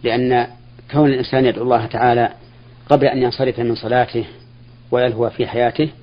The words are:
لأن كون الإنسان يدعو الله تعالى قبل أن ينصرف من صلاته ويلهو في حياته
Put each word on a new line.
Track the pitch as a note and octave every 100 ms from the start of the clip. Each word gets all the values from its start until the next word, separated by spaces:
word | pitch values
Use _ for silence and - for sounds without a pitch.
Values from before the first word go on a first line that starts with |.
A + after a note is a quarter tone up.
لأن | A#2+ A#2 B2+ B2 A#2+ - - - -
كون | C#3+ D3
الإنسان | C3 B2 C3 B2+
يدعو | G#2+
الله | B2 A#2 A2+
تعالى | A2+ B2 A#2+ A#2 - - - - - -
قبل | C#3+ C#3
أن | C3
ينصرف | B2 - C3 A#2+
من | A#2+ A2+
صلاته | A2+ B2 A#2+ A#2+ G2+ - - - - - -
ويلهو | B2 B2 A2 A#2
في | - A#2
حياته | A#2 A#2+ - A#2+ -